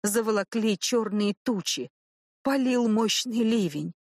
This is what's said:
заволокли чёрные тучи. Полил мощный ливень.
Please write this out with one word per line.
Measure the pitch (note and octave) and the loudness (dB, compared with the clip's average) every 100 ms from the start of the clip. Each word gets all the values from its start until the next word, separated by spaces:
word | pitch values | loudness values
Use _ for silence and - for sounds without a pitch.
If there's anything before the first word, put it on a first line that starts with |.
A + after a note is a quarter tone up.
заволокли | G#3 G#3+ A3 G#3+ G3 A3+ A3 G3 | 0 -2 0 0 0 0 0 0
чёрные | - A#3+ A3 G#3 G3+ G3+ | 0 0 0 0 -2 -2
тучи. | - G#3 - - - _ _ _ _ _ | -2 -2 -4 -6 -8 _ _ _ _ _
Полил | C4+ C#4 B3+ B3 A#3 | -2 0 2 2 2
мощный | G#3+ A3 - B3+ A3+ | 2 2 0 -2 0
ливень. | A3 A3+ F3+ D3+ E3 - | 2 2 0 -2 -8 -10